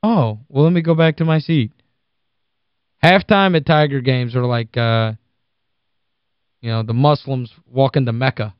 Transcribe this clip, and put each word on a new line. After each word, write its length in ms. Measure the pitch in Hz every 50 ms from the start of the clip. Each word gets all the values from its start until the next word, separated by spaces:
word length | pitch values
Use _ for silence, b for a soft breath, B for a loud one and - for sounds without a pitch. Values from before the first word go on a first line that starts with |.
| -
"Oh, 360 | 214 233 202 131 113 107 107 127 _
well, 160 | - 135 147
let 100 | 165 180
me 80 | 175
go 120 | 165 160 170
back 240 | 160 165 160 151 -
to 80 | 165
my 140 | 160 160 156
seat." 320 | 147 - 165 151 120 107 _ _ _ _ _ _ _ _ _ _ _ _ _ _ _ _ _ _ _ _ _ _ _ _ _ _ -
Halftime 520 | 160 180 196 185 - 214 196 196 190 180
at 100 | 160 143
Tiger 360 | - 165 151 151 151 139 139
games 340 | 123 131 131 127 123 120 113
are 100 | 127 123
like, 300 | 123 123 120 117 113 _
uh, 380 | 120 117 117 113 113 113 110 110 110 _ _ _ _ _ _ _ _ _ _ _ _ _ _ _ _ _ _ _ _ _ _ _ _ _ _ _ _
you 80 | - 117
know, 140 | 113 113 110
the 100 | 110 117
Muslims 600 | 120 135 147 151 143 - - 135 131 123 113 _ _ _
walking 400 | _ 120 127 135 131 - 156 131
to 60 | 120
Mecca. 420 | 113 113 131 135 - - 107 107 - _